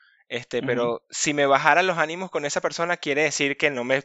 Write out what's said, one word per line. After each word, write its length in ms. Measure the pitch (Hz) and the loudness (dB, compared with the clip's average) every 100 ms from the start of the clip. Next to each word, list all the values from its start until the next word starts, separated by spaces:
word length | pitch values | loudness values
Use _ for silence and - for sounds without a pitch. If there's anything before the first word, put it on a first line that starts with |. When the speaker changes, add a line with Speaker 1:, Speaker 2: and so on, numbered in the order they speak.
| _ _ - | _ _ -12
Speaker 1:
Este, 300 | 123 123 123 | -12 -6 -4
Speaker 2:
Ujú. 80 | 131 | -2
Speaker 1:
pero 380 | 120 120 113 _ | -2 -2 -4 _
si 240 | - - | -6 -2
me 120 | 147 139 | 2 4
bajaran 420 | 135 151 151 185 | 4 6 4 4
los 100 | 170 | 2
ánimos 320 | 156 170 185 | -2 -4 -6
con 140 | 160 143 | -4 -4
esa 160 | 185 | -4
persona, 360 | 165 151 170 175 | -4 -4 -4 -4
quiere 260 | 151 143 | -2 0
decir 340 | 151 - 143 143 | 0 0 -2 0
que 120 | 151 | 0
no 120 | 135 | 0
me 200 | 120 135 | -2 -2